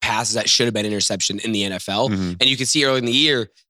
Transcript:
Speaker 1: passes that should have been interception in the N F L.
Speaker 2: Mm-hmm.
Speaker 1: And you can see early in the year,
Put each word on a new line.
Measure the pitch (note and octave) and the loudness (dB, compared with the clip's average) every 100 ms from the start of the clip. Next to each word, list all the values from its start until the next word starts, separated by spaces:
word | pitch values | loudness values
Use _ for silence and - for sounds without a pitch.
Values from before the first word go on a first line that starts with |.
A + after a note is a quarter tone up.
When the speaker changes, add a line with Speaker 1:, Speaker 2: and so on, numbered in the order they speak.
Speaker 1:
passes | - A2 A#2 | -2 -2 -2
that | A2+ G#2+ | -2 2
should | - A#2+ | 2 2
have | |
been | G#2+ G#2+ | 0 -2
interception | G#2 - G2 - G2+ | 0 -2 -2 -4 -4
in | A2+ | -2
the | G#2+ | 0
N | G2 | -2
F | F#2 - | -4 -4
L. | G2+ C3 | 0 0
Speaker 2:
Mm-hmm. | F#2+ F#2 F2 | 0 -2 0
Speaker 1:
And | |
you | B2+ C3 | 0 0
can | B2+ | 0
see | D#3 | 2
early | C3+ C3 | 2 2
in | |
the | A#2+ | 2
year, | B2 D3+ C3+ G#2+ _ | 2 2 2 -2 _